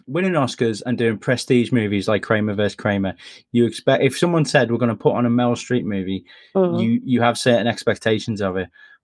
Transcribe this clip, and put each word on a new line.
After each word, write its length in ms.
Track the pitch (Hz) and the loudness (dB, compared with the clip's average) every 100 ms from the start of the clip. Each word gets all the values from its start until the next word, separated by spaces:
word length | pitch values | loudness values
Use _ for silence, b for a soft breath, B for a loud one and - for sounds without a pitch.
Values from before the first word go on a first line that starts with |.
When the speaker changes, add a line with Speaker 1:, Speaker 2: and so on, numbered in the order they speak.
| - | -8
Speaker 1:
winning 260 | 151 190 | -2 0
Oscars 480 | 170 131 - 117 104 - | 0 0 0 -2 -2 -4
and 120 | 117 | 0
doing 200 | 117 104 | 0 0
prestige 540 | - 123 - 123 107 | -2 -2 2 2 4
movies 340 | 120 104 101 95 | 2 2 0 0
like 160 | 104 | -2
Kramer 300 | - 110 107 | 0 0 0
versus 220 | 101 104 - | 0 -2 0
Kramer. 400 | 107 101 95 - B B _ | -2 0 -2 -6 B B _
You 140 | 120 120 | 2 2
expect, 380 | - - 135 | 0 0 2
if 140 | 131 - | 2 2
someone 280 | 175 170 151 | 0 2 0
said, 260 | 147 117 | 0 0
"We're 60 | 117 | 0
gonna 180 | 120 107 | -2 0
put 200 | - 120 | -2 0
on 100 | 120 | 0
a 40 | |
Meryl 260 | 120 123 117 | 0 0 -2
Streep 260 | - 123 | -4 -4
movie," 400 | 104 98 92 95 - B B 190 | -2 -6 -6 -8 -10 B B -2
Speaker 2:
Mm. 260 | 180 117 | 0 0
Speaker 1:
you, 200 | 113 120 | 0 0
you 180 | - 120 | 0 2
have 160 | 117 117 | 2 2
certain 300 | 127 117 113 | 2 2 0
expectations 720 | 113 - 101 110 110 - 104 | -2 -2 -2 0 -2 -2 -4
of 140 | 98 92 | -2 -2
it. 140 | 90 b b b | -6 b b b